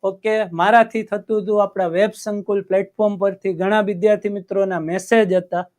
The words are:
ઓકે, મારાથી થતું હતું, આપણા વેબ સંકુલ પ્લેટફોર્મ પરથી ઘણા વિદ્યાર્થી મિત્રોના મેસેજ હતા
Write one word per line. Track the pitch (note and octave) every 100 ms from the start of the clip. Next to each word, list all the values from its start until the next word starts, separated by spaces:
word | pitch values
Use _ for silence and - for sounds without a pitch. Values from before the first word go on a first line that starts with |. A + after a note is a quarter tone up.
| G3
ઓકે, | F#3+ A3 A3 G3+ E3+
મારાથી | F#3 A3+ A3+ A3+ G#3+
થતું | G#3 G#3 G#3+
હતું, | G3 G#3
આપણા | G3 G3+ F3+ E3+
વેબ | G#3 G#3+
સંકુલ | A3 G#3 G3 G3+ F#3+
પ્લેટફોર્મ | F#3+ F#3+ - G#3+ G3+
પરથી | G3 F#3 G3 E3+
ઘણા | F#3 G#3+ G3+
વિદ્યાર્થી | F#3 G#3+ G#3 G#3 G3+
મિત્રોના | F#3 G3 F#3+ F3+ D#3
મેસેજ | F#3 F#3 A#3 G#3 F#3
હતા | F3+ F3 F3+